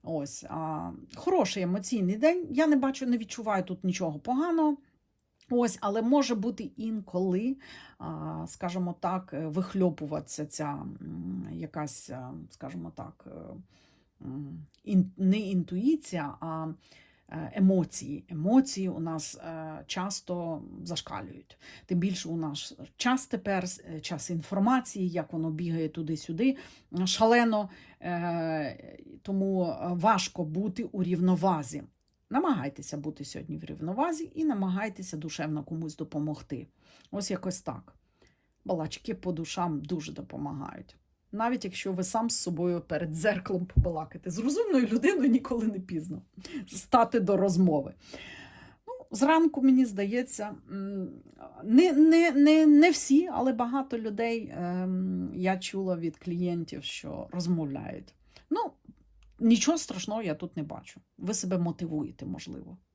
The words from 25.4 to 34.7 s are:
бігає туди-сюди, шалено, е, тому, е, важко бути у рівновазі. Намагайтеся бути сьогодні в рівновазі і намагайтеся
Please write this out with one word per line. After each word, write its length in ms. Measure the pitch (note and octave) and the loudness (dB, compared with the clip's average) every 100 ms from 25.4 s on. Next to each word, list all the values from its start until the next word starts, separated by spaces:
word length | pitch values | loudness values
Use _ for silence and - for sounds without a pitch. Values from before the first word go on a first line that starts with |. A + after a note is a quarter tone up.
| D#3+ | -4
бігає 380 | D#3 F3 E3 D#3 | -2 -2 -2 -2
туди-сюди, 680 | E3 D#3+ D#3 - E3 C4 C4+ - - _ F3 | -4 -4 -6 -6 0 0 0 -10 -20 _ -2
шалено, 680 | F#3 - A3 A#3+ A#3 G#3+ G3+ - - - | -2 4 6 6 6 2 -2 -10 -20 -12
е, 960 | F3 E3+ F3 E3+ E3 D#3 C#3 - - - - - | -6 -4 -2 -2 -2 -2 -4 -8 -18 -20 -20 -16
тому, 420 | - G3 G3 F#3+ | -4 -2 0 0
е, 120 | E3+ - | 0 -2
важко 640 | E3+ F3+ G3 G3+ - - | -4 2 4 4 2 -6
бути 400 | D#3 D#3+ G#3 F#3 | -4 -2 -4 -4
у 180 | A3+ G3+ | -6 -2
рівновазі. 800 | F3 F3 F#3 F3+ F#3+ D#3+ - D#3 - _ _ _ _ | 0 2 4 4 4 2 -2 -8 -12 _ _ _ _
Намагайтеся 680 | B3+ F4 G#3+ C3+ C#3+ C#3 D3 | 0 2 0 -2 -6 -6 -6
бути 280 | D3+ D3 | -8 -8
сьогодні 340 | C#3+ - D#3 D#3+ | -12 -12 -10 -10
в 60 | |
рівновазі 680 | E3 - D#3+ G3+ E4 D#4+ D#4+ | -10 -8 -6 -2 -2 -2 -6
і 100 | D#4 | -2
намагайтеся 720 | D#4 G#3 F#3+ | -2 0 -2